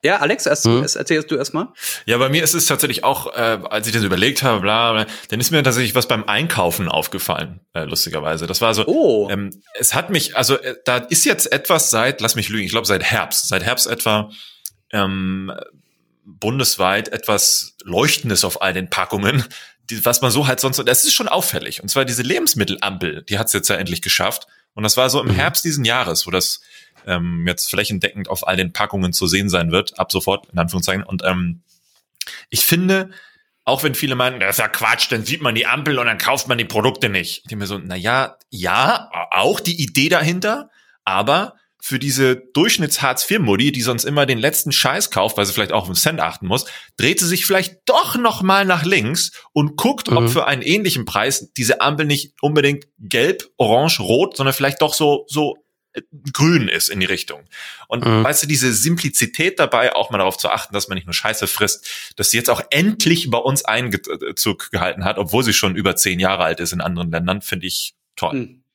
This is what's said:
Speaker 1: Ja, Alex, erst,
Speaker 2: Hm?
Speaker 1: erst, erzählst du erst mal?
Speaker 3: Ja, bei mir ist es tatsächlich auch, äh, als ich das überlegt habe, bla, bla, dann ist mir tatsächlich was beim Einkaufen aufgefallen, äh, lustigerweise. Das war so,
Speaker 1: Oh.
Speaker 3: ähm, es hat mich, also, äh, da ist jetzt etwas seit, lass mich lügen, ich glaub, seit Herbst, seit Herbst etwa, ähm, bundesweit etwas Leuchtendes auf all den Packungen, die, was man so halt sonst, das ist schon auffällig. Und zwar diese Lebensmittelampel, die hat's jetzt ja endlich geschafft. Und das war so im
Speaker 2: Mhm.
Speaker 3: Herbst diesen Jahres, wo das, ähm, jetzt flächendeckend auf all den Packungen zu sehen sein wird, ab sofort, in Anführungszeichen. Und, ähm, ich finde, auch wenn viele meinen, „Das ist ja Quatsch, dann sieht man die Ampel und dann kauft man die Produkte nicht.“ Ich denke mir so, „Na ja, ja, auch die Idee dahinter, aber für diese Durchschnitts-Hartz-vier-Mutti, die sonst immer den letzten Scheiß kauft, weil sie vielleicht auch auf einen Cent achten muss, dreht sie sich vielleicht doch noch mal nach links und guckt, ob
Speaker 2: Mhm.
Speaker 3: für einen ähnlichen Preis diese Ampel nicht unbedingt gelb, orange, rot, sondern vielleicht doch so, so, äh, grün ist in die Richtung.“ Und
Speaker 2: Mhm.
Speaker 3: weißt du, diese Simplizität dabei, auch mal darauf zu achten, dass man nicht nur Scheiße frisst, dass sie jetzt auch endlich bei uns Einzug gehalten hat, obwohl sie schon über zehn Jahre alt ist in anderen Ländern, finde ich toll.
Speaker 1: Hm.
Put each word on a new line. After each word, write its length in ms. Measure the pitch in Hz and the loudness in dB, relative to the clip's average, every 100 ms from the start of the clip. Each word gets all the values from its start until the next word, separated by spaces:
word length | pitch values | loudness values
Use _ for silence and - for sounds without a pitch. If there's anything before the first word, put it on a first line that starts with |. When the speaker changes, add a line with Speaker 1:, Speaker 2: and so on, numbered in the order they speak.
Speaker 1:
Ja, 180 | 175 196 | 2 2
Alex, 260 | 147 247 - | 0 0 0
erst, 180 | 151 113 | 2 4
Speaker 2:
Hm? 160 | 120 | 2
Speaker 1:
erst, 140 | 139 - | 2 -4
erzählst 340 | - 156 156 | 0 -2 0
du 60 | 143 | -4
erst 180 | 139 | -2
mal? 200 | - 220 - - - - | -6 -6 -8 -8 -8 -2
Speaker 3:
Ja, 120 | 120 | 2
bei 100 | 131 | 2
mir 120 | 151 | 2
ist 120 | 156 | 2
es 140 | 170 - | 0 2
tatsächlich 360 | 135 147 123 | 2 0 0
auch, 320 | 123 139 - - | 0 0 -4 -2
äh, 240 | 113 110 - | 0 -2 -2
als 160 | 107 113 | -4 -2
ich 60 | |
das 100 | 117 | 0
überlegt 400 | 101 90 113 143 | 0 2 2 2
habe, 180 | 135 110 | 2 2
bla, 320 | 98 110 117 | 2 2 2
bla, 120 | 110 104 - - | 0 -2 -8 -8
dann 140 | 107 | -4
ist 100 | 120 | 0
mir 100 | 160 | 2
tatsächlich 320 | 131 120 123 | 2 2 2
was 140 | 127 117 | 0 0
beim 160 | 113 | -2
Einkaufen 640 | 107 104 165 - 87 82 85 | 0 0 0 0 0 0 0
aufgefallen, 720 | 78 78 95 - 80 78 90 _ | -2 -2 -6 -4 -4 -4 -12 _
äh, 100 | 85 | -10
lustigerweise. 640 | 76 82 - 80 76 80 82 | -6 -4 -4 -4 -4 -4 -4
Das 140 | 92 | 0
war 120 | 113 | 0
so, 120 | 104 - | 2 2
Speaker 1:
Oh. 400 | 277 233 110 101 | 2 4 2 0
Speaker 3:
ähm, 200 | 101 101 - _ - | -2 -6 -12 _ -4
es 160 | 127 | 0
hat 160 | - - | 0 0
mich, 280 | 190 - 95 | 0 0 -2
also, 180 | 127 135 | 2 0
äh, 200 | 131 123 - | -2 -4 -2
da 140 | 123 | -2
ist 260 | 123 160 294 | 0 0 2
jetzt 260 | 202 - | 0 0
etwas 380 | - - 165 - | -2 2 2 2
seit, 320 | 113 123 135 | 2 2 0
lass 140 | 110 117 | -2 -2
mich 120 | 104 | -2
lügen, 160 | 110 | -4
ich 80 | 92 | -2
glaub, 140 | 110 117 | -2 0
seit 180 | 98 | 0
Herbst, 460 | - 113 82 - - | 2 0 0 -2 0
seit 120 | 95 90 | -2 0
Herbst 220 | 123 135 | 0 0
etwa, 420 | 117 - 107 104 - - - - _ _ | 0 2 0 0 -10 -20 -16 -18 _ _
ähm, 580 | 107 95 95 95 95 95 - - _ _ _ _ _ | -2 0 -2 -4 -4 -8 -12 -14 _ _ _ _ _
bundesweit 840 | - 101 107 135 123 - 92 98 110 | -20 -6 -2 0 0 2 2 0 -2
etwas 680 | - - 104 - - - _ | -6 -2 2 2 2 -2 _
Leuchtendes 640 | - 87 143 - 120 98 95 | -4 0 2 0 0 0 0
auf 160 | - | 0
all 100 | 95 | -2
den 160 | 90 90 | -2 -4
Packungen, 540 | - 90 101 101 139 117 - - _ - | -4 -2 0 2 2 -2 -10 -20 _ -12
die, 160 | 113 120 | -2 0
was 160 | 120 | 2
man 100 | 127 | 2
so 160 | 117 139 | 2 2
halt 120 | 127 | 0
sonst, 180 | 135 127 120 | 0 0 2
das 180 | 123 | 2
ist 100 | 311 | 4
schon 140 | - - | 2 2
auffällig. 540 | 175 - - - - | 0 0 -4 -6 -10
Und 80 | 101 | -2
zwar 160 | 135 127 | 0 0
diese 160 | 117 | -2
Lebensmittelampel, 1040 | 123 196 339 - 92 95 98 92 87 76 | -2 0 0 0 0 0 -4 -4 -6 -6
die 140 | - 101 | -4 -2
hat's 120 | 113 | 0
jetzt 140 | 101 - | 0 0
ja 60 | 92 | -2
endlich 260 | 90 85 | -2 -4
geschafft. 460 | - - 95 - - _ _ - | -2 0 0 -2 -12 _ _ -4
Und 80 | |
das 120 | 107 123 | 0 2
war 120 | 131 | 4
so 100 | 139 | 2
im 80 | - | 2
Speaker 2:
Mhm. 80 | 98 | 2
Speaker 3:
Herbst 300 | 156 - 170 | 2 0 -2
diesen 180 | 143 | 0
Jahres, 440 | 113 123 107 82 - | 0 0 0 -2 -2
wo 40 | |
das, 300 | 92 - - _ - - _ - | -2 -2 -6 _ -20 -20 _ -4
ähm, 380 | 90 87 85 87 | -2 -2 -2 -2
jetzt 220 | 87 - | -2 -2
flächendeckend 600 | - 104 98 98 104 92 | -2 -2 -2 -4 -6 -6
auf 180 | 95 - | -4 -2
all 100 | 92 | 0
den 140 | 90 | -2
Packungen 400 | - 104 101 92 | -2 -2 0 -2
zu 120 | 85 90 | 0 0
sehen 240 | 95 101 | 0 2
sein 220 | 90 85 | 0 2
wird, 260 | 90 104 - | 0 -2 -4
ab 140 | 90 | -2
sofort, 360 | 95 - 98 - | -2 0 -2 -4
in 80 | - | -2
Anführungszeichen. 440 | 85 90 85 95 | -2 -2 -2 -2
Und, 200 | 101 95 90 | -4 -4 -2
ähm, 380 | 90 87 85 _ _ _ _ _ _ - - - | 0 -2 -4 _ _ _ _ _ _ -14 -14 -6
ich 160 | - - | -2 2
finde, 440 | 170 185 190 185 - - _ _ _ - | 2 4 2 0 -12 -20 _ _ _ -2
auch 180 | 131 | 0
wenn 120 | 151 131 | 0 -2
viele 200 | 143 127 | -2 0
meinen, 240 | 127 127 | 0 0
„Das 180 | 95 98 | -2 0
ist 20 | |
ja 80 | 110 | -2
Quatsch, 440 | - 113 123 - | 0 0 2 0
dann 120 | 117 110 | -2 -2
sieht 160 | 160 | -2
man 140 | 139 113 | 0 0
die 100 | 107 | 0
Ampel 320 | 131 147 135 | 0 0 0
und 80 | 120 | 0
dann 120 | 107 | 0
kauft 300 | - 135 117 | 0 0 0
man 100 | 120 | -2
die 80 | 110 | 0
Produkte 440 | 107 113 131 117 | 0 0 0 -2
nicht.“ 280 | 98 85 - | -2 -4 -10
Ich 60 | |
denke 140 | - 107 | -10 -8
mir 40 | 98 | -6
so, 120 | 98 | -8
„Na 120 | 92 92 | -8 -4
ja, 420 | 98 127 131 - _ | 0 0 0 -8 _
ja, 580 | 104 90 101 139 226 214 87 85 | -6 0 2 2 0 -4 -10 -2
auch 280 | 90 120 175 | 0 2 0
die 220 | 175 170 | -2 -2
Idee 280 | 123 131 151 | -2 0 2
dahinter, 600 | 175 151 180 208 247 302 _ _ _ - | 2 2 -2 -2 -4 -8 _ _ _ -2
aber 500 | 95 107 160 208 _ _ _ | 0 2 2 0 _ _ _
für 160 | - 131 | -6 -4
diese 360 | 143 131 135 127 | -2 2 2 2
Durchschnitts-Hartz-vier-Mutti, 1400 | - 147 208 - 156 - 139 - - 208 131 98 143 | -2 2 2 2 0 0 0 0 0 2 2 4 2
die 100 | 123 | 2
sonst 220 | 117 117 | -2 -2
immer 220 | - 147 135 | 0 2 2
den 120 | 120 | 2
letzten 360 | 135 - - | 0 0 0
Scheiß 380 | 139 131 156 202 | 0 2 0 -2
kauft, 260 | - 104 - | 0 0 2
weil 80 | 101 | 0
sie 80 | |
vielleicht 180 | 98 101 | 0 0
auch 120 | 104 | 0
auf 40 | 92 | 0
einen 80 | 87 | 0
Cent 240 | 151 160 | 0 0
achten 260 | 80 - 92 | -2 -2 -2
muss, 180 | 117 - - - - | -2 -2 -14 -18 -2
dreht 220 | 127 170 | 0 2
sie 60 | 175 | 0
sich 180 | 180 - | 0 0
vielleicht 320 | 190 180 - - | 0 0 -6 2
doch 320 | 262 349 240 | 2 2 0
noch 240 | 240 - | 0 0
mal 240 | 190 196 196 | 2 4 4
nach 180 | 175 | 2
links 480 | 160 196 110 165 - - - | 4 2 2 -2 -4 -6 -4
und 240 | 151 147 - | 2 2 2
guckt, 320 | 247 285 - | 0 0 2
ob 140 | 117 | 2
Speaker 2:
Mhm. 40 | 117 | 4
Speaker 3:
für 160 | 131 131 | 2 0
einen 140 | 135 | -2
ähnlichen 440 | 131 196 190 139 107 | 0 0 0 -2 -2
Preis 480 | 101 117 131 - - | 0 0 -2 -6 -6
diese 240 | 117 - | 0 2
Ampel 260 | 131 147 151 | 2 0 0
nicht 280 | 147 - _ | 0 -2 _
unbedingt 440 | 143 151 143 143 - _ | 2 4 2 0 -8 _
gelb, 460 | 101 117 143 190 - _ | -4 0 2 0 -8 _
orange, 460 | 117 117 156 - | 4 4 4 0
rot, 340 | 92 120 190 - | 2 4 2 0
sondern 180 | 135 | -2
vielleicht 280 | - 139 139 | 0 -2 2
doch 120 | 151 | 0
so, 300 | - 151 143 - | 2 2 2 0
so, 260 | 147 147 - _ _ _ | -2 -2 -4 _ _ _
äh, 80 | - - 147 139 | -14 -14 -16 -10
grün 340 | 131 151 170 107 | 2 4 4 2
ist 220 | - - | 0 -2
in 100 | 98 | 0
die 60 | 95 | -2
Richtung.“ 380 | 92 - 73 - - - - - | -2 -4 -12 -16 -18 -16 -18 -8
Und 160 | 117 117 | -2 4
Speaker 2:
Mhm. 200 | 110 117 | 4 4
Speaker 3:
weißt 180 | 147 | 2
du, 40 | 147 | 0
diese 260 | 143 127 | 2 2
Simplizität 840 | 107 160 170 147 - 120 - 170 185 | 2 0 0 0 -2 -2 0 -2 2
dabei, 380 | 139 120 123 - | 2 4 2 2
auch 140 | 110 | 0
mal 60 | 107 | 2
darauf 180 | 92 - | 0 0
zu 120 | - | -2
achten, 240 | - - | -2 -4
dass 160 | 101 - | -6 -4
man 60 | 92 | -8
nicht 120 | 85 | -4
nur 60 | |
Scheiße 340 | 82 107 110 98 | -4 -2 -2 -4
frisst, 680 | - 107 - - - - - | 0 0 -2 -8 -14 -14 -4
dass 120 | 156 | 0
sie 80 | 226 | 2
jetzt 120 | 131 | 2
auch 120 | 120 - | 0 2
endlich 580 | 139 190 220 160 170 139 | 2 2 2 0 0 0
bei 80 | 117 | 0
uns 260 | 131 139 | 0 -2
Einzug 1080 | - 110 123 101 - 78 60 - - 95 - | 0 -2 0 -4 -6 -8 -8 -2 -2 -2 -6
gehalten 340 | 90 90 95 - | -4 -4 -2 -4
hat, 120 | - | -2
obwohl 260 | 160 110 117 | 0 2 2
sie 80 | |
schon 240 | - 196 - | 2 0 0
über 180 | 95 87 | 0 2
zehn 240 | 101 90 | 0 2
Jahre 240 | 92 95 | 0 2
alt 160 | 82 82 | 0 0
ist 140 | 87 | -4
in 80 | 87 | -4
anderen 280 | 85 87 87 | -4 -4 -4
Ländern, 320 | 82 87 98 | -2 -2 -4
finde 260 | - 92 90 | -4 -6 -6
ich 280 | - - _ _ - | -6 -8 _ _ -6
toll. 160 | - | -4
Speaker 1:
Hm. 240 | 135 120 - _ | -4 -8 -14 _